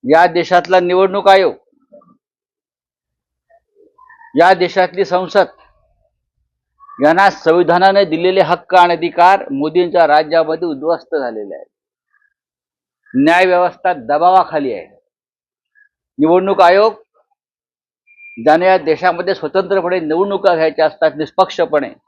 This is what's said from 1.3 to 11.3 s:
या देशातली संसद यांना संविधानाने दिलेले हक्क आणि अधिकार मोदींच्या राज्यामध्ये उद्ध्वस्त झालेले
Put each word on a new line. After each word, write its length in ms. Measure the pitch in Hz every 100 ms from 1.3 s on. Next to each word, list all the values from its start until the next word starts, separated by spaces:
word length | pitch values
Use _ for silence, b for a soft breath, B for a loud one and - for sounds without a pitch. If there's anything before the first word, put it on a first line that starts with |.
| 196 175 - _ _ _ - _ _ _ _ _ _ _ _ _ _ _ _ _ _ _ 679 _ _ _ _ _ - - 135
या 140 | 170
देशातली 520 | 185 180 190 180 175 190
संसद 420 | 180 180 202 180 _ _ _ _ _ _ _ _ _ _ _ _ _ - - 143
यांना 240 | 170 196
संविधानाने 760 | 190 160 170 165 170 190 202 185
दिलेले 360 | 160 180 190
हक्क 340 | 160 175 _ 180
आणि 180 | 175
अधिकार 560 | 170 165 165 175 196 -
मोदींच्या 580 | 135 156 165 175 170 160
राज्यामध्ये 600 | 151 156 165 156 160 170
उद्ध्वस्त 480 | 139 151 165 _ 156
झालेले 400 | 123